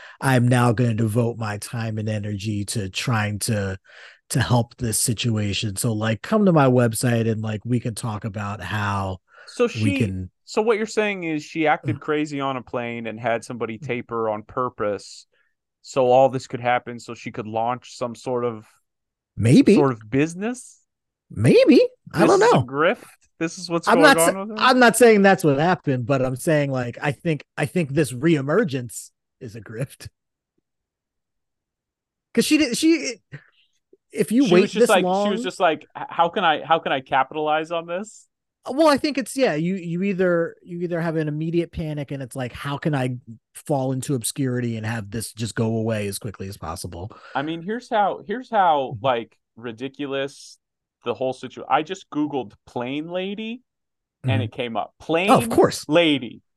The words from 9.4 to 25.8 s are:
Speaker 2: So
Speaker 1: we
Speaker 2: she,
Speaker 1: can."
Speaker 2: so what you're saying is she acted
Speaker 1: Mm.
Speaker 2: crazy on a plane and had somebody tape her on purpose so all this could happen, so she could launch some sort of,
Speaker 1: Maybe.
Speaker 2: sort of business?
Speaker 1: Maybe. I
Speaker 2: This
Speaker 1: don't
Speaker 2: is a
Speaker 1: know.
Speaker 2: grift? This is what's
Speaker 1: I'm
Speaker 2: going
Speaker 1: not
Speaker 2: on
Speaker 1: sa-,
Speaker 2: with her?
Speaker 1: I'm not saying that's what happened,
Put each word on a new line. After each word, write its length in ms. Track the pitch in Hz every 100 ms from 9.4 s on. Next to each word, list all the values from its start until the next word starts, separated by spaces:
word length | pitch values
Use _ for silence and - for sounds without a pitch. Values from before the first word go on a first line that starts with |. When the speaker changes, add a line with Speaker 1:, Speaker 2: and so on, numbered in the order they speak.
| -
Speaker 2:
So 180 | - 240
Speaker 1:
we 40 |
Speaker 2:
she, 280 | - 110 277
Speaker 1:
can." 320 | 208 92 92 - -
Speaker 2:
so 160 | -
what 160 | 214 214
you're 80 | 220
saying 380 | - 208 190
is 200 | 165 151
she 220 | 151 170 156
acted 300 | 170 156 143
Speaker 1:
Mm. 60 |
Speaker 2:
crazy 380 | - 151 147 143
on 160 | 135 131
a 40 |
plane 460 | 117 127 120 117 113
and 120 | 110
had 240 | 120 113
somebody 360 | - 120 113 110
tape 320 | 127 120 -
her 180 | 117 113
on 140 | 107
purpose 840 | 107 - 127 - 104 98 - - _ _ _ _ _ _
so 300 | - 139 123
all 180 | 127 135
this 160 | 127 -
could 140 | 123
happen, 400 | 120 123 - 120
so 160 | - 117
she 160 | 123
could 160 | 120 107
launch 500 | 110 117 123 - -
some 160 | 120
sort 320 | 113 - 123 120
of, 220 | 110 - _ _ _ _ _ _ -
Speaker 1:
Maybe. 380 | 104 185 277
Speaker 2:
sort 200 | 190 139
of 140 | 113 107
business? 720 | 135 160 170 214 247 - _ _ _ _ _ _
Speaker 1:
Maybe. 480 | - 117 440 523 285 480 - -
I 60 | -
Speaker 2:
This 80 | 214
Speaker 1:
don't 140 | 381
Speaker 2:
is 100 | 453
a 40 | 254
Speaker 1:
know. 80 |
Speaker 2:
grift? 420 | 120 139 170 233 - _ _ _
This 180 | 165 185
is 120 | 175
what's 180 | 170 196
Speaker 1:
I'm 140 | 233
Speaker 2:
going 140 | 302 165
Speaker 1:
not 20 |
Speaker 2:
on 160 | 165
Speaker 1:
sa-, 60 | 190
Speaker 2:
with 80 | 208
her? 60 | 220 247
Speaker 1:
I'm 140 | 254
not 180 | 233 -
saying 240 | 240 208
that's 240 | 196 185 -
what 120 | 139
happened, 480 | 165 175